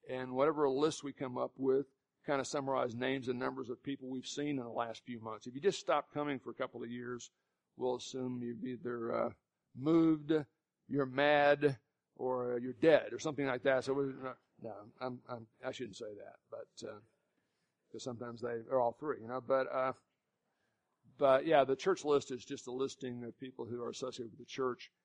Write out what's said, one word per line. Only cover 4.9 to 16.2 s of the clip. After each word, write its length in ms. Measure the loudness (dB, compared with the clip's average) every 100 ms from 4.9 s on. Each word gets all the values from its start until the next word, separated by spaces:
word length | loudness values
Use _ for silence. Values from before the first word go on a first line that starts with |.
| -6 -10
few 140 | -10
months. 280 | -8 -10 -10
If 80 | -2
you 60 |
just 180 | -2 0
stop 320 | 2 0 0
coming 280 | -4 -4 -4
for 120 | -6
a 40 | -6
couple 280 | -8 -6
of 80 | -8
years, 400 | -8 -8 -10 -12 _ _ _ _ -4
we'll 180 | -2 -2
assume 480 | -6 -6 -4 -4
you've 200 | -6 -6
either, 480 | -8 -6 -6 -6 -2
uh, 220 | -2 -2 -6 _ _ _ -4
moved, 580 | 4 6 6 4 2 0 0 _ _ _ _
you're 180 | -2 0
mad, 760 | 4 6 8 8 6 4 2 _ _ _ _
or, 360 | -2 -2 -2
uh, 40 | -2
you're 160 | -4
dead, 400 | 4 8 8 6
or 60 | -6
something 260 | -4 -2 0
like 180 | 2
that. 220 | 4 4 2
So 80 |
we're 180 | 0 0
not, 260 | -4 -10 -10 _ _
no, 300 | -12 -12 -16 _
I'm, 220 | -8 -8 -10
I'm, 200 | -12 -12 _
I 80 | -10
shouldn't 240 | -8 -10 -10
say 180 | -12
that, 240 | -12